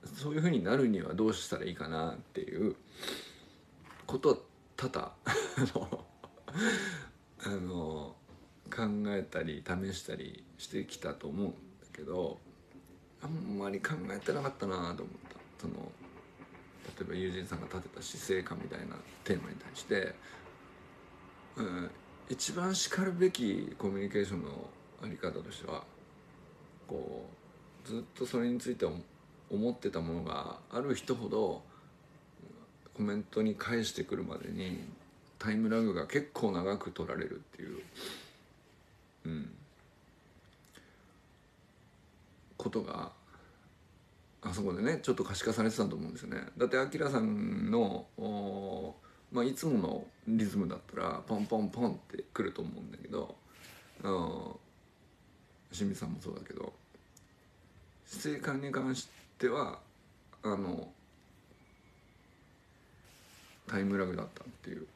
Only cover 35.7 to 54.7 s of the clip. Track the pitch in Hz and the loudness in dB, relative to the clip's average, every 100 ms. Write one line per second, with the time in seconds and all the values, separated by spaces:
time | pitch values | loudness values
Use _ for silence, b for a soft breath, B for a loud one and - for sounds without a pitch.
35.7 | 113 113 87 71 - - - 110 90 92 | 6 4 2 2 0 0 0 2 4 2
36.7 | 101 - - 80 - - - - - - | 0 -2 -4 -2 -2 -2 -6 -12 -12 -10
37.7 | - - B B B B B B - - | -10 -10 B B B B B B -20 -20
38.7 | - - - - - 82 80 71 - - | -20 -20 -20 -20 -12 -6 -6 -6 -12 -20
39.7 | - - - - - - - - - - | -20 -20 -20 -20 -20 -20 -20 -20 -20 -20
40.7 | B B B B - - - - - - | B B B B -20 -20 -20 -20 -20 -20
41.7 | - - - - - - - - - - | -20 -20 -20 -20 -20 -20 -20 -20 -6 0
42.7 | 113 - - - - B B B B B | 0 0 -4 -6 -10 B B B B B
43.7 | - - - - - - - - 92 98 | -20 -20 -20 -20 -20 -20 -10 -6 0 2
44.7 | 90 117 165 - 120 95 101 - 110 110 | 4 4 4 4 2 2 2 2 4 4
45.7 | 110 101 - - - - - - - 127 | 4 2 2 -4 -6 -6 -6 -6 2 4
46.7 | 131 135 151 147 131 110 104 92 95 90 | 6 2 2 4 4 4 4 2 2 4
47.7 | 113 104 - - - 107 104 101 98 98 | 6 4 2 -6 -6 -2 -2 -2 -2 -4
48.7 | 87 78 - B B B 120 123 135 165 | -4 -6 -8 B B B 2 2 2 4
49.7 | 120 82 - - - - 110 104 101 87 | 4 4 0 -6 -10 2 4 6 4 2
50.7 | - - - 85 - - 107 104 110 107 | 0 -6 -2 -2 -2 0 0 4 4 2
51.7 | - 110 - - - - - 101 - - | 2 2 2 -6 -8 -6 0 0 0 -6
52.7 | - - - - - - - - B B | -6 -10 -10 -4 -4 -4 -10 -18 B B
53.7 | B B B 101 92 85 - - - - | B B B 0 2 0 -2 -6 -10 -16